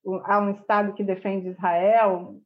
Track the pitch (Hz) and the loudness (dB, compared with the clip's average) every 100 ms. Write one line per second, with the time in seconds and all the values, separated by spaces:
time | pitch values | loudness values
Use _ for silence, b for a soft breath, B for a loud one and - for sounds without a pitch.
0 | - 185 - 208 202 202 - 208 208 202 | -8 -4 0 2 2 -2 0 0 0 -2
1 | 196 185 196 196 185 185 180 175 196 226 | -4 -4 -4 -6 -6 -4 0 2 4 4
2 | 208 180 185 - | 4 0 -6 -16